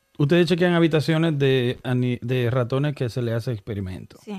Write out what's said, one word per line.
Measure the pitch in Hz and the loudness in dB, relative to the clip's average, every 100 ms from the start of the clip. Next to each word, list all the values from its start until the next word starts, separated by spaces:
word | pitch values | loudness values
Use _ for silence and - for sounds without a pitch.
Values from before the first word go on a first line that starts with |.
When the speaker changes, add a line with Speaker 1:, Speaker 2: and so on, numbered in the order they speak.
| _ - | _ -2
Speaker 1:
ustedes | 143 170 170 | 2 4 4
chequean | 175 180 | 2 2
habitaciones | 170 165 156 160 160 165 143 | 4 4 2 0 0 0 2
de | 135 131 120 123 | 2 2 0 -2
ani-, | 131 123 123 123 | -2 -2 0 -2
de | 123 127 117 | -2 0 0
ratones | 127 120 131 147 139 | 0 -2 -2 -2 -2
que | 123 | -4
se | 131 | -4
le | 120 | -2
hace | 113 127 | -4 -4
experimento. | 110 - 101 92 78 - - | -8 -6 -8 -6 -10 -14 -18
Speaker 2:
Sí. | - | -14